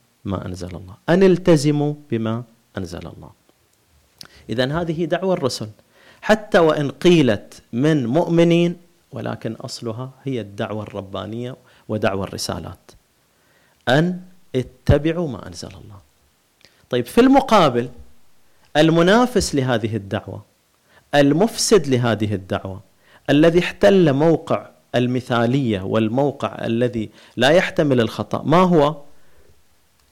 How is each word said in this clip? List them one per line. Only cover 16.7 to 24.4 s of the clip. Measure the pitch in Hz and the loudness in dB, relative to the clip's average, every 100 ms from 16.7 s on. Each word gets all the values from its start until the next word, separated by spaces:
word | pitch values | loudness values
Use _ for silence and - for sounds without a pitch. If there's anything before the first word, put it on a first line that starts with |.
| _ - | _ -6
طيب، | 123 123 | -4 0
في | - | 2
المقابل، | 262 269 - 214 156 120 127 - - - - _ _ _ _ 147 | 4 4 4 4 4 2 -4 -10 -20 -20 -20 _ _ _ _ 2
المنافس | 160 165 175 220 247 214 - 143 | 4 4 4 4 2 0 -2 -2
لهذه | 127 117 110 110 | 0 -2 -2 -6
الدعوة، | 98 107 - 101 - _ _ _ _ _ - 143 | -6 -8 -8 -16 -18 _ _ _ _ _ -2 2
المفسد | 143 151 226 - - 208 143 | 4 4 0 0 2 2 2
لهذه | 123 123 104 104 | 0 0 0 -2
الدعوة، | 101 95 98 95 95 - _ _ _ - | -4 -6 -8 -8 -16 -18 _ _ _ 0
الذي | 143 165 175 | 4 4 4
احتل | 170 - 202 196 160 | -2 2 4 6 4
موقع | 135 165 156 | 4 2 2